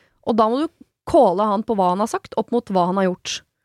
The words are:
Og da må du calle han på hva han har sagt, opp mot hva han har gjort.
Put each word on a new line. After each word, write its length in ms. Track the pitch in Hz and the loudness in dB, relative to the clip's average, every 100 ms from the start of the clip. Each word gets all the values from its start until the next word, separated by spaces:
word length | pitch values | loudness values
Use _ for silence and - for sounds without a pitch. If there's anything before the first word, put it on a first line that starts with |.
| _ _ - | _ _ -2
Og 80 | 220 | 0
da 140 | 220 | 2
må 80 | 254 | 0
du 80 | 320 - - _ - | -4 -8 -20 _ 0
calle 320 | 339 233 175 214 | 4 4 2 0
han 100 | 202 | -2
på 80 | 220 220 | -2 0
hva 160 | 180 | 0
han 100 | 180 | 0
har 80 | 220 | -2
sagt, 240 | 392 - - | -6 -6 -8
opp 160 | 220 | -4
mot 160 | 233 - | -4 -2
hva 220 | 190 175 | 0 0
han 80 | 190 | 0
har 80 | 190 | -2
gjort. 260 | 180 - - - _ | -2 -8 -12 -14 _